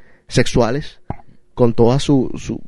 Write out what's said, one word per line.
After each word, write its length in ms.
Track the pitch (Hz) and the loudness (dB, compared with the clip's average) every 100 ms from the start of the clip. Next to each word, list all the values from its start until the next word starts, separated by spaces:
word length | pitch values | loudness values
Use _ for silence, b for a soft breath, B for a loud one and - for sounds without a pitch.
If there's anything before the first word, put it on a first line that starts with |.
| b b - | b b -4
sexuales, 720 | - 127 - 113 135 - - - - - - _ - | 0 2 2 0 -2 -8 -14 -14 -14 -16 -20 _ 0
con 180 | 120 | 0
todo 260 | 110 117 139 | 4 4 2
su, 320 | - 139 113 - | 2 0 0 -6
su, 240 | - 117 | -8 -10